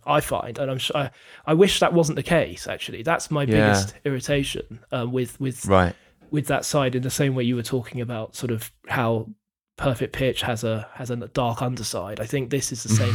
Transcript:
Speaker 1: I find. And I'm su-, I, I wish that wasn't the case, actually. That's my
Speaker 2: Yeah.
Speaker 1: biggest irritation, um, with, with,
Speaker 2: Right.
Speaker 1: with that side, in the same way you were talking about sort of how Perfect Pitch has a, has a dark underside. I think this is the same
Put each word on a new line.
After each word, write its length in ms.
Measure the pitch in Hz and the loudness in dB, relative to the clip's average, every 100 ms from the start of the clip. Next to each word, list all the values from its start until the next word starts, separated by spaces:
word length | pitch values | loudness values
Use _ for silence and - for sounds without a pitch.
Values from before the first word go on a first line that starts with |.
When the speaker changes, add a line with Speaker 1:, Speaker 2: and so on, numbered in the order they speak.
| 139 | 0
Speaker 1:
I 140 | 147 | 0
find. 360 | - 113 120 117 | 2 -4 -4 -4
And 140 | 135 | -4
I'm 80 | 131 | -2
su-, 140 | - 151 | -2 -2
I, 160 | 135 - - - - | -4 -8 -20 -12 0
I 80 | |
wish 260 | 160 196 - | 6 6 6
that 120 | 165 | 4
wasn't 220 | 170 156 147 | 4 2 0
the 80 | |
case, 420 | - 165 85 87 - | 2 2 2 -6 -10
actually. 380 | - - - | -8 -8 -8
That's 260 | 120 170 - | -2 -2 0
my 140 | 147 | -2
Speaker 2:
Yeah. 240 | 135 107 104 | 4 6 6
Speaker 1:
biggest 200 | 98 101 - 143 | 4 2 -4 -4
irritation, 720 | 131 - 143 135 - - 110 - | -4 0 0 0 -6 -10 -14 -6
um, 200 | 123 120 | -4 -2
with, 280 | 127 123 - | -2 -2 -4
with, 280 | 135 - 98 | -6 -4 6
Speaker 2:
Right. 260 | 95 87 - _ _ - | 6 6 0 _ _ -4
Speaker 1:
with 160 | 151 131 | -4 0
that 180 | 135 - | -2 0
side, 300 | 151 131 123 | 0 2 0
in 80 | |
the 80 | 127 | -2
same 240 | - 139 131 | 0 0 2
way 80 | |
you 120 | 120 120 | 0 0
were 60 | |
talking 400 | 117 131 113 127 | -2 -4 -4 -8
about 340 | 117 113 110 - | -6 -8 -8 -6
sort 140 | 120 | -4
of 200 | 110 - _ - | -4 -6 _ -6
how 420 | 135 117 113 113 - _ _ _ - | 0 2 0 -2 -14 _ _ _ -4
Perfect 360 | 139 123 120 | -2 0 -4
Pitch 280 | - 131 - | 0 0 0
has 200 | - 113 | -4 -2
a, 240 | 113 110 107 | -2 -4 -6
has 160 | - 123 | -14 -8
a 60 | 120 | -8
dark 440 | 104 139 120 117 | -4 -2 0 0
underside. 600 | 123 123 107 104 92 104 | -4 -4 -6 -6 -6 -8
I 40 | 110 | -4
think 240 | 139 123 | -4 -2
this 220 | 139 - | -4 -4
is 100 | 120 | -6
the 60 | 104 | 0
same 240 | 107 101 | 2 4